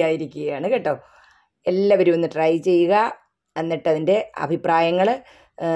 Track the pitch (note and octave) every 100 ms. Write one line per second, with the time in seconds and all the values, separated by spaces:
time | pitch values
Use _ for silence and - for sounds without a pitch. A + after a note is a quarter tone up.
0 | D#3+ D#3 D3+ C#3+ D3 C#3 F3 B3 E3 -
1 | - _ _ _ _ _ - F#3 G3+ G3
2 | F3 E3 E3 D#3 D#3+ E3 E3+ F3 E3+ G3+
3 | A3+ - _ _ _ - E3 E3 E3 D#3
4 | D#3 G#3 G#3+ - D3 E3 F3 E3 E3 F3
5 | G3 C4 - - _ - E3